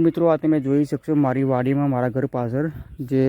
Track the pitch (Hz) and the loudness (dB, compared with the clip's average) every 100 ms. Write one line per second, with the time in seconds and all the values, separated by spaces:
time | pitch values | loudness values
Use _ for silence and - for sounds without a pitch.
0 | 165 156 170 156 156 156 135 143 147 143 | 4 2 2 2 2 0 2 0 0 -4
1 | - 151 139 127 135 127 127 139 143 127 | -2 0 2 2 0 0 0 0 0 0
2 | 123 127 135 131 120 127 160 - - - | -2 -2 -4 -4 -4 -2 -4 -8 -16 -14
3 | 127 131 | -4 0